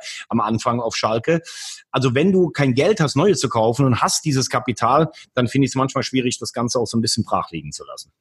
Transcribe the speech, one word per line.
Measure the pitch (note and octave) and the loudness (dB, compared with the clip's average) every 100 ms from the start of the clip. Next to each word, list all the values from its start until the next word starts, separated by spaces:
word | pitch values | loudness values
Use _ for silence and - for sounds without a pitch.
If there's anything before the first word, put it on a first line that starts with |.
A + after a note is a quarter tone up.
| - - - | -6 -14 -4
am | A2+ | -2
Anfang | - - B2 A#2+ | 0 -2 0 -2
auf | A2+ - | -2 -2
Schalke. | A2+ A2+ C3+ E3 - - - - - | -2 0 0 0 -2 -14 -14 -16 -6
Also | C3 C3 | -2 0
wenn | B2 F3+ | 2 4
du | F#3 E3+ | 4 2
kein | - C#3 A#2+ | 2 2 4
Geld | D#3+ G#3+ | 2 2
hast, | D3 C#3 | 2 2
neue | G3+ D#3 | 2 2
zu | A#2+ | 0
kaufen | A#2 A2 A#2+ C3+ | 2 2 4 2
und | A2+ | 2
hast | F#3+ - D3+ | 0 0 0
dieses | C3+ B2 | 0 0
Kapital, | B2+ - A2+ A#2 C#3+ D#3+ - - | -2 -4 -2 2 4 2 -2 -8
dann | - A#2+ | -2 0
finde | C3+ C3 | 2 2
ich | |
es | C3 | 2
manchmal | C3 C3+ | -2 -2
schwierig, | A#2+ C3 B2 - | -2 -2 -2 -4
das | A2 | -6
Ganze | - A#2+ B2+ | -4 -2 -2
auch | A2+ | -2
so | A#2 | -2
ein | |
bisschen | A2+ - | 0 -2
brach | - F#2+ - | 0 -2 -2
liegen | E2 D2 | -8 -12
zu | - C#2 | -14 -14
lassen. | B1+ - _ | -18 -20 _